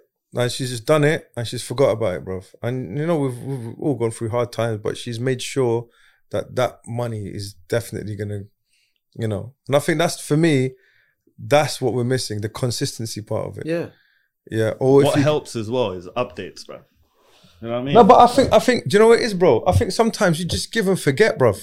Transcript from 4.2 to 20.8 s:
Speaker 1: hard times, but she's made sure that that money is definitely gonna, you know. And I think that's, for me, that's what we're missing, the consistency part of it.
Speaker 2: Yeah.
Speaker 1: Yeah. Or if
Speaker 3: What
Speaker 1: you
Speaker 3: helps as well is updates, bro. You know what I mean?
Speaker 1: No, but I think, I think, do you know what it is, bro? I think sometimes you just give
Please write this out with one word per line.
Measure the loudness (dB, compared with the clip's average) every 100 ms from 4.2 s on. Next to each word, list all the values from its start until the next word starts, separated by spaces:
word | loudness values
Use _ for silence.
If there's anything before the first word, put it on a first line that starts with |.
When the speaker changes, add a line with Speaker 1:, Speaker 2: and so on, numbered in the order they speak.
| -4
Speaker 1:
hard | -2 -2
times, | -2 -4 -4
but | -6 -6
she's | -8 -6
made | -4 -4
sure | -4 -2 0 0 -4 _ _ _ _
that | -8 -6 -2
that | -4 -4 -10
money | -6 -6 -6 -10
is | -10 -12 -16 -4
definitely | -4 -4 -10 -10 -8
gonna, | -8 -10 -12 _ _ _ _ _ _ -6
you | -4
know. | -4 -8 -14 -2
And | 0
I |
think | 0 0
that's, | 0 -4
for | -2 2
me, | 4 2 0 -6 _ _ _ _ _ -14
that's | 0 2 2 -2
what | -2
we're | -2
missing, | -2 -2 -4 -6
the | -8
consistency | -4 -6 -4 -6 -6 -10 -10
part | -8 -6 -6
of | -8
it. | -8
Speaker 2:
Yeah. | -6 -8 _ _ _ _ _ -8
Speaker 1:
Yeah. | -2 -2 0
Or | 4 6
if | 6
Speaker 3:
What | 4
Speaker 1:
you |
Speaker 3:
helps | 2 0 -4 -8
as | -4
well | -2 -2
is | -4 -8 -6
updates, | -6 -8 -14 -14 -18
bro. | -20 _ _ _ _ _ _ _ -14
You | -6
know | -4
what |
I |
mean? | 4
Speaker 1:
No, | 6
but | 8 8
I | 8
think, | 6 4
I | 4
think, | 4 0 2
do | 4
you |
know | 6
what | 6
it | 2
is, | 2
bro? | 4 4 4
I |
think | 2 2
sometimes | 0 0 2 0 0
you | -2
just | -6 -4
give | -2